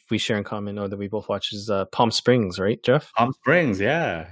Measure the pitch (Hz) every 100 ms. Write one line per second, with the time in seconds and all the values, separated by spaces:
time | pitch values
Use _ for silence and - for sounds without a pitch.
0 | - 110 - 104 101 107 101 101 101 101
1 | 101 104 - 101 - 104 104 98 95 -
2 | 117 - - 123 98 90 95 113 - 139
3 | - - 120 - 127 175 147 95 104 165
4 | 139 85 85